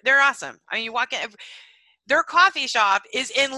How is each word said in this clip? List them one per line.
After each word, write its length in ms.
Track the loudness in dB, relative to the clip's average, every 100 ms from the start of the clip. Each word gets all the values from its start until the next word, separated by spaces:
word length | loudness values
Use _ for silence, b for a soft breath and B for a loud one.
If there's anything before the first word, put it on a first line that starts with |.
they're 160 | 0 2
awesome. 380 | 2 0 -10 -16 -10
I 40 | -8
mean, 80 |
you 80 | -6
walk 220 | -6 -6
in, 60 | -6
ev-, 120 | -10 -12 B B B B B B -2
their 160 | 0
coffee 440 | 2 4 4 2 -4
shop 340 | 0 2 2 -2
is 160 | -6 -4
in 200 | 0 -2